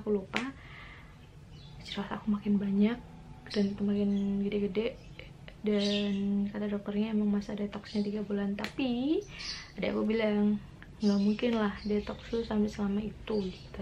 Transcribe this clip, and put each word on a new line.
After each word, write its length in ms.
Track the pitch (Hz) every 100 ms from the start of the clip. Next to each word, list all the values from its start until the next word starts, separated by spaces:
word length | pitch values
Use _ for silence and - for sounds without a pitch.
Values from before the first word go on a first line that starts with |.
aku 160 | 214 208
lupa. 240 | 185 214 262 - - - - - - - - - - - - -
Jerawat 420 | - - 196 208
aku 160 | 220 202
makin 160 | 208 202
banyak 380 | 202 196 208 247 - - - - -
dan 240 | 214 202 202
makin 640 | 202 202 202 202 196 202 202
gede-gede. 480 | 208 202 190 226 - - - - - - - 214
Dan 800 | 208 202 202 202 196 202 202 202
kata 160 | 208 208
dokternya 400 | 202 202 202 220
emang 240 | 214 208
masa 240 | 202 202 202
detoxnya 480 | 208 208 - 214 208
tiga 160 | 214
bulan. 320 | 202 202 202
Tapi 680 | 202 208 - 262 240 269 370 415 - - - -
ada 160 | - 202
aku 140 | 208 214
bilang, 540 | 226 214 208 208 208 - - - -
"Nggak 200 | 208 202
mungkin 280 | 202 214 240 226
lah 160 | 208 202 208
detox 320 | 208 - - - 233
lu 80 |
sampai 240 | 226 214 208
selama 320 | 208 202 202
itu," 480 | 214 - - 214 190
gitu. 300 | - - -